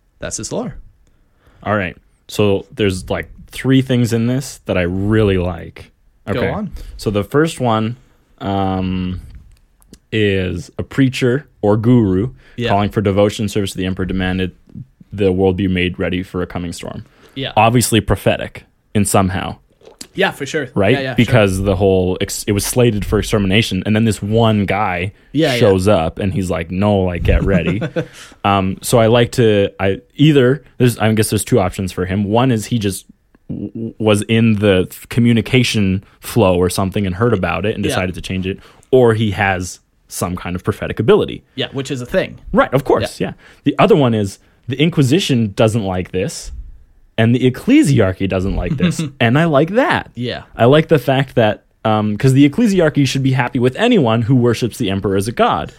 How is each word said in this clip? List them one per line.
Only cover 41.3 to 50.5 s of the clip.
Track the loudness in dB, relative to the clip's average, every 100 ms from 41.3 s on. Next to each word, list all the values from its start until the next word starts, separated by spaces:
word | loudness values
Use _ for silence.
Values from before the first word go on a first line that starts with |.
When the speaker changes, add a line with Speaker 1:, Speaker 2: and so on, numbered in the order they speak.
| -6 -14
Speaker 1:
Yeah, | -10 -8
which | -8 -8
is | -8
a | -4
thing. | -4 -4 -8 -4
Speaker 2:
Right, | -2 0
of | 0
course, | 0 0 -2 -6
Speaker 1:
Yeah. | -8
Speaker 2:
yeah. | -8 -18 -6
The | -2 2
other | 4 4
one | 4
is | 2 -2 -6 _ _ -8
the | -2
Inquisition | 0 2 2 2 2 0 0
doesn't | 2 2 2
like | -2 -4 -4
this, | -4 -6 -6 -12 -14 -16 -20 -20 _ _ 0
and | 2
the | 4 2
ecclesiarchy | 0 2 4 4 4 2 0 -2
doesn't | -2 -2 -2
like | -4 -2
this, | -2 -2 -6
Speaker 1:
<laughs> | -2
Speaker 2:
and | 0 2
I |
like | 2 2 2
that. | 0 0 -2 -6
Speaker 1:
Yeah. | -8 -8 -8 -10